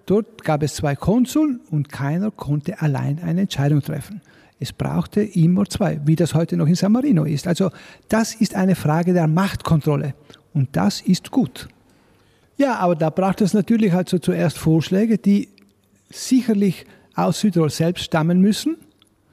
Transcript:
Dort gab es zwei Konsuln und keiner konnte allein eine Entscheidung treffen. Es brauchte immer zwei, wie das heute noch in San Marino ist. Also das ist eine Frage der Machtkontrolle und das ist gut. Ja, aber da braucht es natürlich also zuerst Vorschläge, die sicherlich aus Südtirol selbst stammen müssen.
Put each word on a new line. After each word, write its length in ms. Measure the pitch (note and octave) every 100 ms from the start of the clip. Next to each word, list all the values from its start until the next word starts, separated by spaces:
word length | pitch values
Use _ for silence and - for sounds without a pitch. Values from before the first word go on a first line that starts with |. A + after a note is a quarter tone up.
| -
Dort 380 | G3 A3+ -
gab 200 | - D3+
es 120 | D3+ -
zwei 200 | D3 C#3
Konsuln 640 | E3 A#3 B3 D4+ D4+ A#3+ -
und 180 | D3+ C#3
keiner 400 | - C3+ E3 G#3+
konnte 520 | - C#3 D3 - -
allein 380 | D#3 C3 C3 D3+
eine 180 | E3+ F3
Entscheidung 400 | G3 - C#3+ D3
treffen. 400 | C#3+ D3+ - G3+ - _ _ _
Es 140 | -
brauchte 480 | - C3+ D#3+ - G#3
immer 440 | G#3 F3 D#3+ F#3 G3+
zwei, 340 | - E3+ D#3 D3
wie 100 | D#3+
das 180 | E3
heute 220 | D#3+ E3+ F3
noch 120 | D#3
in 80 | F3
San 160 | F#3+
Marino 320 | A#3 C#4+ F3
ist. 240 | D#3 D3+ F3+
Also 240 | E3+ F#3+ - - - _
das 260 | A3 A3+ -
ist 180 | G3+
eine 220 | G3 F#3+ E3+
Frage 380 | D3 D#3+ F3
der 140 | F3+ D#3+
Machtkontrolle 840 | D#3+ G3 - - D#3+ D#3 C#3+ D3 - _ - _
und 160 | D3+ C3
das 280 | - G3 -
ist 300 | - F3+ -
gut. 360 | C4+ F3+ - - - _ _ _ _ _ _ _ -
Ja, 180 | C#4 G#3+
aber 200 | F3+ D#3+
da 140 | D#3+
braucht 320 | D#3 F#3 -
es 120 | G3+
natürlich 400 | G#3 - A3+ G#3+
also 260 | F3 F3 F#3
zuerst 400 | - E3 E3+ -
Vorschläge, 580 | D#3+ D#3+ - F#3+ A3+ G#3+
die 320 | G3+ G3+ - _ _ _ _ _ _
sicherlich 760 | - - B3+ A3+ G3+ G3+ - - - _ -
aus 240 | F3+ -
Südtirol 320 | G#3+ E3+ D3+
selbst 320 | - E3 F#3
stammen 360 | - E3 E3 F3+
müssen. 380 | G3 G3+ D4+ E4 - _ _ _ _